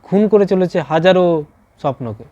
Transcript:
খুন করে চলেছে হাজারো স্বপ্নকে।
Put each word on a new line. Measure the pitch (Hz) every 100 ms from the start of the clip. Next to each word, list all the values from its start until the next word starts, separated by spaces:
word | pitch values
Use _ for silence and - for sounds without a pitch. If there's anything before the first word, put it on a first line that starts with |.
খুন | - 190 214
করে | 208 196
চলেছে | 190 180 180
হাজারো | 151 160 175 185 175 165 147 _ _ _
স্বপ্নকে। | 147 127 120 110 117